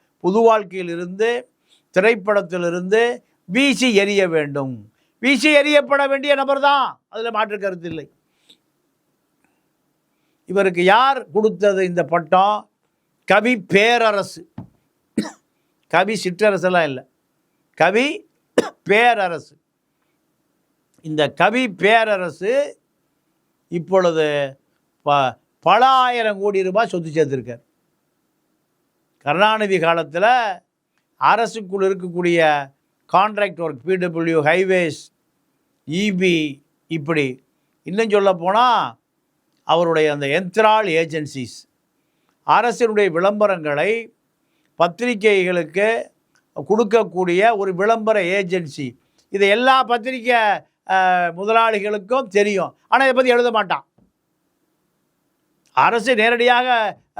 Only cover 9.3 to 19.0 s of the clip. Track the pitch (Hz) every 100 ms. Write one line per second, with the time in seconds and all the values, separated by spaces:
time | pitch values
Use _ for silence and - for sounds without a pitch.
9.3 | _ _ _ _ _ _ _ _ _ _
10.3 | _ - 185 196 175 180 214 269 262 185
11.3 | 170 220 175 202 190 185 175 147 170 160
12.3 | 185 196 208 - _ _ _ _ _ -
13.3 | 190 220 247 180 190 220 240 226 202 185
14.3 | - - - - _ _ _ _ - -
15.3 | - _ _ _ _ - 165 190 220 185
16.3 | 175 214 190 180 180 151 127 - _ _
17.3 | _ _ _ _ - 160 214 277 330 -
18.3 | _ _ - - - - 208